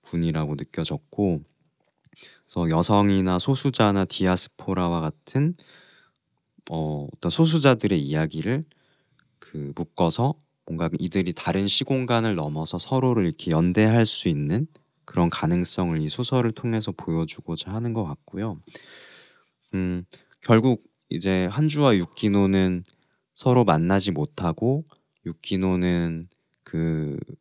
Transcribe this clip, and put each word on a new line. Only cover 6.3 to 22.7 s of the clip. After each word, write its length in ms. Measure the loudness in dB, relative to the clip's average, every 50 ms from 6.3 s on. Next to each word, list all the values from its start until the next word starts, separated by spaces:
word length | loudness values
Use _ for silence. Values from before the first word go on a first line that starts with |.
| _ _ _ _ _ _ _ -8
어, 360 | -6 -4 -4 -4 -4 -6 -8 -10 -12
어떤 160 | _ -6 -4
소수자들의 680 | 2 4 4 4 4 4 4 4 4 4 2 0 0 0
이야기를 640 | 0 -2 -2 -2 -2 -2 -4 -6 -4 -2 -2 -2 -4 _ _ _ _ _ _ _ _ _ _ _ _ _ _ _
그 340 | -20 -16 -12 -10 -10 -10 -8
묶어서 580 | -8 -8 -8 _ 0 0 2 2 0 -2 -2 -2 _ _ _ _ _ _
뭔가 240 | -10 -6 -4 -4 -4 -4 -4
이들이 340 | -6 -2 -2 -2 -2 -2 -6
다른 320 | -6 -4 -2 -2 0 0
시공간을 680 | 0 0 0 0 0 -2 -2 0 0 0 0 0 0 0
넘어서 440 | -2 -2 -4 -4 -4 -6 -4 -6 -8
서로를 460 | -4 -2 0 2 2 2 2 2 2
이렇게 240 | 0 -2 -4 -2 0
연대할 560 | 2 2 2 2 4 4 4 4 6 4 4
수 220 | 2 0 -2 -2 -2
있는 380 | 0 0 -2 -2 0 -2 -2 -4 _ _ _ _ _ _ _
그런 260 | -6 0 0 0 0
가능성을 720 | 0 -2 -2 0 0 0 0 -2 -2 -4 -2 -2 -2 -2
이 80 | -2 -4
소설을 440 | -4 -6 -4 -2 0 0 0 0
통해서 400 | -2 -4 -4 -4 -2 -2 -4 -6
보여주고자 800 | -10 -8 -6 -4 -2 -2 -2 -4 -8 -14 -10 -10 -8 -8 -8 -8
하는 200 | -8 -6 -4 -4
것 120 | -4 -4 -4
같고요. 560 | -6 -8 -12 _ -12 -10 -8 -6 -8 -8 -10 _ -20 _ -20 -20 -20 -20 -20 -20 -20 -20 -20 -20 _ _ _ _ _ _ _ _ _ -4
음, 300 | -2 -2 -2 -4 -4 -8 _ -20 _ _ _ _ _
결국 420 | 2 4 4 6 6 4 0 0 _ _ _ _ _ _
이제 380 | -8 -4 0 0 0 2 0
한주와 500 | -2 0 0 0 0 2 4 4 6 6
유키노는 880 | 4 2 -2 _ -2 0 2 4 4 4 4 4 4 4 2